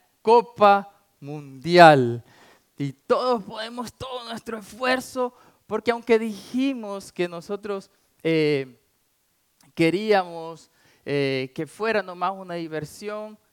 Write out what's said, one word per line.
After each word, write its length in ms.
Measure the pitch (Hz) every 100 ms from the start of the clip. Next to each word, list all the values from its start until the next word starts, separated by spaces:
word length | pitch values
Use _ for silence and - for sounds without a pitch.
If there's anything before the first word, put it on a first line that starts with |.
| _ _
Copa 720 | 214 233 240 - 202 202 196 _ _ _
Mundial. 1080 | 143 151 143 135 156 175 165 143 120 117 - _ - _ _ -
Y 160 | 143
todos 520 | - - 220 254 233
ponemos 480 | 202 220 226 240 220
todo 320 | - 262 254
nuestro 340 | 233 226 - 220
esfuerzo, 760 | 190 214 254 254 254 262 247 - _ _ -
porque 240 | 214 233
aunque 260 | 233 233 226
dijimos 920 | 226 196 - 247 277 254 208 196 -
que 160 | - 175
nosotros, 640 | 175 170 202 202 196 - _ _ _
eh, 560 | 160 160 151 143 131 120 _ _ _ _ _ _ _ _ _
queríamos, 1000 | - 165 180 214 196 180 170 160 165 _ _ _ _ -
eh, 460 | 143 139 135 131
que 140 | - 151
fuera 340 | - 220 214
nomás 300 | 185 180 180
una 220 | 190 185
diversión, 840 | 175 165 156 156 - 208 214 214 214 _